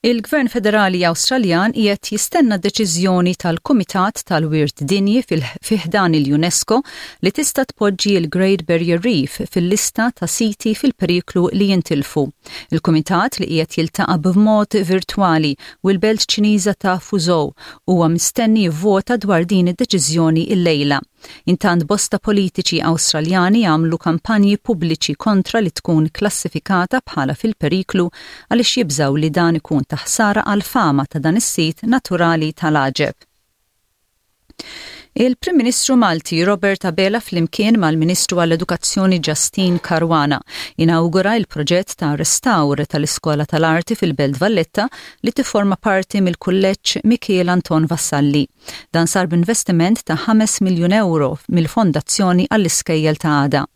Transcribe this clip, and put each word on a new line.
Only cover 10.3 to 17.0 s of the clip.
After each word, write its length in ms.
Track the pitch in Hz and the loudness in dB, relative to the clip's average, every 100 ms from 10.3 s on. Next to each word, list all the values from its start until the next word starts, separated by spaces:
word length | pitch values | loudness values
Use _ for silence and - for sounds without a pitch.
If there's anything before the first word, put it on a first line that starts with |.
| - 220 202 220 214 | -2 -2 -2 -4 0
fil-periklu 680 | 277 - 170 175 - 185 175 | -2 0 0 0 0 0 0
li 220 | - 196 | 2 2
jintilfu. 540 | 190 - 147 139 - 139 - - - - | 2 0 -4 -2 -2 -4 -6 -20 -20 -4
Il-Kumitat 720 | 160 - 156 - 180 233 - | -2 2 0 0 -2 -2 -4
li 80 | 185 | -4
qiegħed 320 | 160 160 - | -2 -2 -4
jiltaqa' 400 | 160 - - 175 | -4 -2 -2 0
b'mod 560 | 175 185 214 214 208 214 180 | 2 4 4 4 2 -2 0
virtwali 680 | 185 - - 185 160 151 135 - - | -2 -2 0 2 2 0 -2 -10 -4
u 100 | 185 | 0
l-Belt 380 | 190 214 220 - | 2 0 0 -2
Ċiniża 480 | - 208 208 208 - | 0 2 2 0 -2
ta' 220 | 196 180 | -2 -2